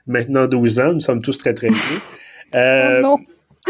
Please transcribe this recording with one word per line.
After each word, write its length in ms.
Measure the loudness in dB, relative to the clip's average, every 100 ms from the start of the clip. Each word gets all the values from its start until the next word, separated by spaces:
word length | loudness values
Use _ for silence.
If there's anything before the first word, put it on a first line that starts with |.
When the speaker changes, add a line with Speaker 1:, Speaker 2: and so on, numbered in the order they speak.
| -6
Speaker 1:
maintenant 400 | -4 -2 0 2
douze 320 | 2 2 2
ans. 140 | 0
Nous 80 | 0
sommes 220 | -2 -2
tous 160 | -2 -4
très, 160 | -4
très 140 | -2 0
vieux. 80 | 0
Speaker 2:
<laughs> 800 | -2 -6 -10 -20 -20 -20 -6
Speaker 1:
Euh, 440 | 0 2 2 2 2
Speaker 2:
Oh 40 |
non. 160 | 2 0 -2 _ _ _ 0